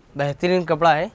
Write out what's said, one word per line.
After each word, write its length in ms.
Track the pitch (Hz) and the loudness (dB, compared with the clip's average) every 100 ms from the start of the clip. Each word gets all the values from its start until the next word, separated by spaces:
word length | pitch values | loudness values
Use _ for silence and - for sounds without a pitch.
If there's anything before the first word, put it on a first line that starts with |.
| _ 143 | _ -6
बेहतरीन 480 | 143 139 180 185 160 | -6 -2 0 0 0
कपड़ा 280 | 160 165 | 2 2
है। 160 | 151 196 | 2 -2